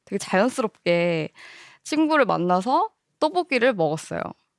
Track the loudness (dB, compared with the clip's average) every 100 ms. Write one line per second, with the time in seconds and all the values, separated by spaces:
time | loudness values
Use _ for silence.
0 | -10 -10 -2 0 0 0 -6 -4 -2 0
1 | 0 -2 -4 -10 -20 -20 -20 -20 -6 0
2 | 2 4 2 2 2 0 2 0 0 _
3 | _ -4 -2 0 -2 2 2 2 0 -2
4 | -6 -8 -8 -10 _